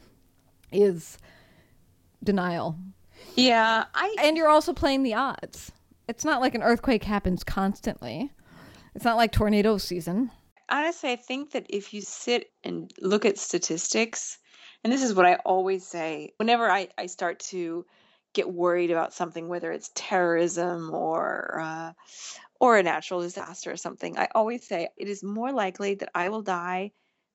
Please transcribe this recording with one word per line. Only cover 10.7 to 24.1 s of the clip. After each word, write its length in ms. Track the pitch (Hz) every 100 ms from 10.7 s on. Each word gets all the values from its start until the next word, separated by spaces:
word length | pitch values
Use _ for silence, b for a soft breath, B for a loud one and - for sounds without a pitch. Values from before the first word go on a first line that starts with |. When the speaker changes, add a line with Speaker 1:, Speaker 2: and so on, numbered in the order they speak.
| 277 320 339 277
Speaker 2:
I 40 | 240
think 360 | - 262 302
that 140 | 240 -
if 240 | 202 196
you 80 | 208
sit 500 | 190 - - 240 - _
and 280 | - 170 165 -
look 260 | 190 208 214
at 120 | -
statistics, 1000 | - 175 - 165 - 220 226 - - - B B B B
and 80 | 226
this 100 | 269
is 100 | 254
what 120 | 190 180
I 100 | 180
always 500 | - 185 190 190 -
say, 460 | 170 160 151 151 -
whenever 320 | 220 233 226
I, 200 | 196 180 -
I 80 | 175
start 340 | - 175 175 -
to 340 | 180 170 170 - b b b _
get 180 | - 185
worried 400 | 175 175 175 170
about 220 | 165 -
something, 340 | - 170 170 165
whether 240 | 175 165
it's 200 | 156 - -
terrorism 960 | - 190 175 170 170 170 175 170 160
or, 640 | 160 160 165 - - - -
uh, 320 | 160 160 165 - B B B B B -
or 180 | 247 214
a 60 |
natural 380 | 170 156 - 180
disaster 500 | 175 - - 180 -
or 60 | -
something, 400 | - - 170